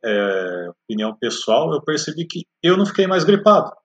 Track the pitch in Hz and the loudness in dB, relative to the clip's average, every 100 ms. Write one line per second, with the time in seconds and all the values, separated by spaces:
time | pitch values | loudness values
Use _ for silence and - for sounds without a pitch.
0 | 113 104 101 95 92 90 87 - _ 107 | -2 -2 0 -2 -4 -8 -10 -14 _ -6
1 | 110 110 120 - - 143 160 151 151 151 | -6 -4 -6 -6 0 0 2 -4 -4 -6
2 | 151 151 165 170 - _ 165 185 202 - | -6 -8 -10 -10 -14 _ 0 2 2 0
3 | 190 190 165 202 214 202 170 - | 0 2 2 4 6 4 2 -10